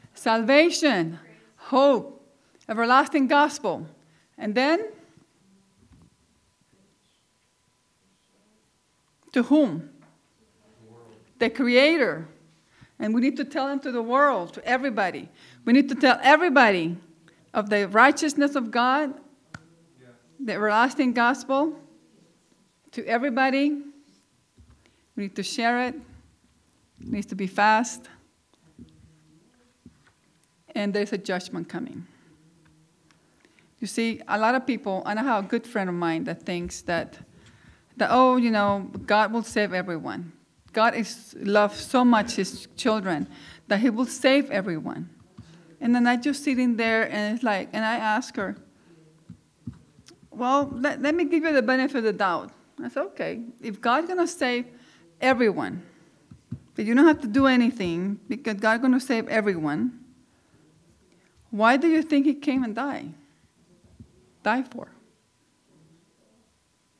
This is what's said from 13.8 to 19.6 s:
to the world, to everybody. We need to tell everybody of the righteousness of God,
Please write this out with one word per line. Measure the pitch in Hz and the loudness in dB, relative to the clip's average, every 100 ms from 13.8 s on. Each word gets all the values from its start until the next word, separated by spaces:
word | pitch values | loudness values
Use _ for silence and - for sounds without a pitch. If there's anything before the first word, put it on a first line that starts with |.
to | 269 | -6
the | 240 | -6
world, | 226 262 285 220 175 | 0 2 2 2 -6
to | - | -10
everybody. | - 254 269 214 185 147 - - - - | -4 -2 -2 -2 -2 -4 -12 -20 -20 -8
We | 226 | 2
need | 254 285 | 4 4
to | 262 | 2
tell | 269 214 | 2 4
everybody | 254 302 359 269 226 185 160 175 - _ _ _ _ | 6 6 6 6 6 4 -2 -6 -12 _ _ _ _
of | - 208 | -6 -2
the | 208 196 | -2 2
righteousness | 214 262 294 311 294 285 | 6 6 4 -2 0 0
of | 285 226 | 0 -2
God, | 233 247 269 294 269 - _ _ - | 0 2 0 -2 -8 -18 _ _ -20